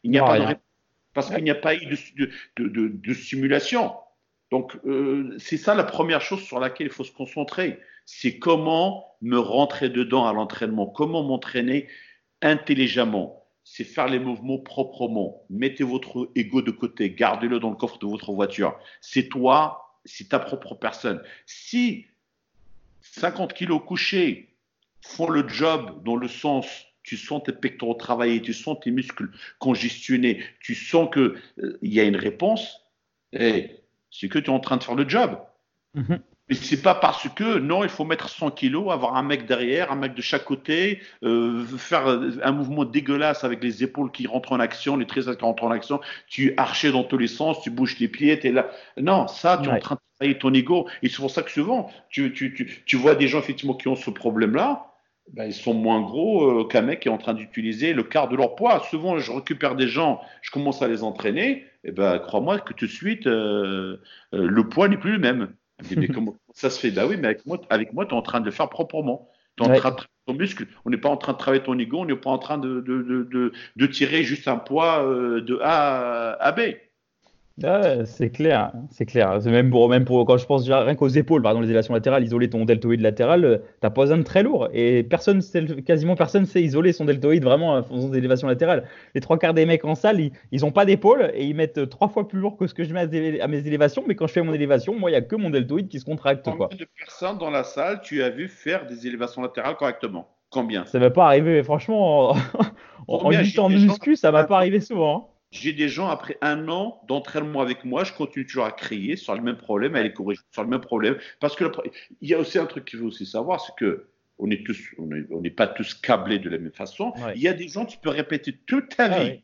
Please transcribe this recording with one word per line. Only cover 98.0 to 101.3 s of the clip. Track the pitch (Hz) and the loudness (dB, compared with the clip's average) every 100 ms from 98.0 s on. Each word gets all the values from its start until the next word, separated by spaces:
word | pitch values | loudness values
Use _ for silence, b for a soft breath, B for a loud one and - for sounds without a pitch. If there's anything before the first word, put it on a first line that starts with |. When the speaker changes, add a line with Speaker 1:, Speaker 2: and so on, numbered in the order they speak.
Speaker 1:
tu | - 147 | -6 -2
as | 127 | -2
vu | 120 185 | -4 -12
faire | - 156 180 127 | -10 -6 -4 -6
des | 120 123 | -10 -10
élévations | 120 117 - | -6 -8 -6
latérales | 127 - 123 160 | -8 -6 -6 -2
correctement ? | 139 - 113 90 - _ _ | -4 -4 -10 -10 -14 _ _
Combien ? | 127 117 104 87 | -6 -4 -4 -2
Speaker 2:
Ça | 127 | 4
m'est | 127 | 4
pas | 131 | 8
arrivé, | 165 | 8